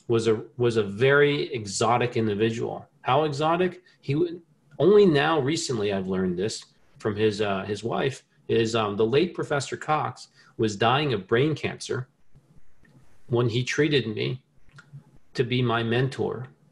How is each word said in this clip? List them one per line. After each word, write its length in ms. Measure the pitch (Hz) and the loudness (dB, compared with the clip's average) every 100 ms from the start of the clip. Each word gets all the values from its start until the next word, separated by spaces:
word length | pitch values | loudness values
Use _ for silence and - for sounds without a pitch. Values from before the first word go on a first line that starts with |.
| - | -2
was 220 | 113 110 | 0 2
a, 60 | 107 - - | 0 -2 -2
was 220 | 120 110 | 0 2
a 60 | |
very 680 | 101 101 135 143 147 143 - | 0 2 4 6 4 2 -4
exotic 640 | 123 101 95 113 120 120 117 | -6 -8 -2 2 2 0 -2
individual. 720 | 110 101 113 113 110 98 - _ | -2 0 -2 -2 -6 -8 -14 _
How 240 | - 135 156 | 0 0 0
exotic? 560 | 139 156 175 185 175 _ _ | -2 0 0 0 -4 _ _
He 140 | - | -6
w-, 260 | 143 175 175 _ _ _ - | -2 -2 -6 _ _ _ 0
only 260 | 160 208 196 | 6 8 8
now 360 | 143 156 160 | 6 2 0
recently 500 | 131 165 - 113 101 | 0 -2 -4 -4 -2
I've 160 | 98 92 | -2 -2
learned 300 | 92 92 87 | -2 -2 -2
this 240 | 110 - - _ _ - | -4 -6 -16 _ _ -8
from 140 | 113 101 | -6 0
his, 240 | 110 101 | 0 0
uh, 220 | 104 95 | -2 -2
his 200 | 98 101 | -4 -6
wife, 400 | 110 - 139 - _ _ - | -4 -2 -2 -4 _ _ -2
is, 260 | 113 113 113 | 0 2 0
um, 200 | 104 101 | 0 0
the 100 | 113 | 2
late 280 | 139 185 - | 2 0 -2
Professor 400 | 143 143 - - | -4 -4 -4 -8
Cox 540 | - 151 127 - - _ - - | -2 -2 -2 -8 -18 _ -14 -4
was 200 | 110 98 | -2 2
dying 340 | 113 135 151 | 2 2 0
of 160 | 107 92 | -2 0
brain 260 | 117 151 | 2 2
cancer 540 | 147 98 - - 113 131 _ - - _ - - - - - - - - | 0 -6 -8 -6 -6 -8 _ -20 -20 _ -20 -20 -20 -20 -20 -20 -16 -4
when 220 | 120 120 | 0 0
he 140 | 120 | 0
treated 440 | 127 - 151 143 110 | -2 0 2 2 -2
me 340 | 107 135 131 _ - - - - - - - - | -4 -6 -6 _ -20 -20 -20 -20 -20 -20 -20 -12
to 100 | - | -4
be 180 | 120 127 | -2 0
my 220 | 120 117 | 0 0
mentor 640 | 113 117 135 - 98 113 127 - _ | 0 0 0 -2 -4 -6 -10 -18 _